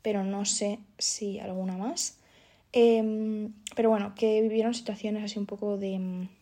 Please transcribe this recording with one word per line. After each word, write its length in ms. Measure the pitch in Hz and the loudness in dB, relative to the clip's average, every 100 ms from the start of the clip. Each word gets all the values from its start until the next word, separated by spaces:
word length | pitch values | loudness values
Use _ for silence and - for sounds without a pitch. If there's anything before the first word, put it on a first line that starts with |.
pero 220 | 220 208 | 0 0
no 200 | 190 202 | 0 -2
sé 340 | 202 - 202 208 - _ | -2 0 -2 -4 -10 _
si 400 | - - 208 196 | -4 -2 -4 -6
alguna 360 | - 185 185 185 | -6 -4 -4 -4
más. 420 | 214 339 - - _ _ _ _ _ | -4 -4 -6 -8 _ _ _ _ _
Em, 800 | 247 233 226 220 214 220 214 214 - - - | 6 6 6 2 0 -2 -2 -6 -10 -10 2
pero 140 | 226 | 4
bueno, 240 | 220 202 | 4 0
que 260 | 196 220 214 | 0 2 4
vivieron 320 | 220 220 220 | 4 2 2
situaciones 480 | 240 - 202 214 214 | 0 -6 -6 -4 -4
así 140 | 208 208 | -4 -6
un 80 | 202 | -6
poco 300 | 202 208 202 | -6 -4 -2
de 520 | 196 190 185 180 185 - | -2 -2 -4 -6 -8 -12